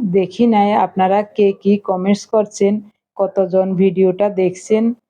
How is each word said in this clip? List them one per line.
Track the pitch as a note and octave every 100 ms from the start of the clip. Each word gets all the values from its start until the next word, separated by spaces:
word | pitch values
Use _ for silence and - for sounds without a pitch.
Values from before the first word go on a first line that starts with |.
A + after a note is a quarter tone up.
| G3+
দেখি | F#3+ F3+ - A#3+
নাই | G#3 G#3
আপনারা | A3 F#3 F#3 F#3 G3+
কে | G#3 - G3+
কি | G3 G3 G3+
কমেন্টস | - F#3 F#3+ G3+ -
করছেন, | A3 G#3 - G3+ G#3+ - _ _ -
কতজন | G3 G3 F#3 F#3+ F#3+ F3+
ভিডিওটা | F#3+ F3+ F#3 F#3 G#3
দেখছেন। | F#3 F3+ F#3 - G#3+ A#3 A#3+